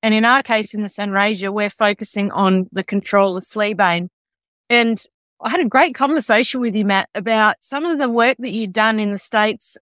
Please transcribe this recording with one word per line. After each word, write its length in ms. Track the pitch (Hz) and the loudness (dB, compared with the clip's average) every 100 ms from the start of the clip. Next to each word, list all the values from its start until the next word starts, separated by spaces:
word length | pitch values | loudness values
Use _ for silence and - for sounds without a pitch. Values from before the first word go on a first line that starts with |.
And 120 | 220 | 2
in 120 | 214 | 2
our 160 | 226 262 | 4 2
case, 320 | 262 220 214 | 2 -2 -2
in 80 | 214 | -6
the 60 | 208 | -8
Sunraysia, 640 | - 202 196 202 208 196 | -6 -4 0 0 0 -4
we're 180 | 202 208 | -2 -4
focusing 640 | - 208 208 208 - 202 | 0 0 0 -6 -4 -4
on 360 | - 196 185 185 | 0 2 2 0
the 120 | 196 | -6
control 520 | 180 202 196 202 196 | -4 -4 0 2 2
of 80 | 180 | 0
fleabane. 640 | 190 214 208 196 190 170 180 _ _ _ _ _ _ | -8 -4 -2 2 2 2 -4 _ _ _ _ _ _
And 340 | 240 233 226 - _ _ _ | 2 2 0 -6 _ _ _
I 80 | - | -4
had 100 | 302 | -2
a 60 | |
great 300 | 277 262 330 | 2 2 2
conversation 680 | 254 269 311 - 214 247 262 | 2 0 0 2 2 2 -2
with 140 | 240 | -4
you, 100 | 208 | -2
Matt, 240 | 202 196 - | 0 0 -2
about 420 | - 202 220 214 - | -6 -2 2 2 0
some 260 | - 277 | -6 -6
of 140 | 330 311 | -2 -2
the 100 | 269 | 0
work 280 | 233 233 262 | 2 2 0
that 120 | 247 | -4
you'd 220 | 208 214 | -6 -4
done 260 | 185 220 220 | 0 2 2
in 120 | 214 | -2
the 60 | 202 | -4
States. 600 | - 220 214 220 - - | -4 0 0 -2 -12 -18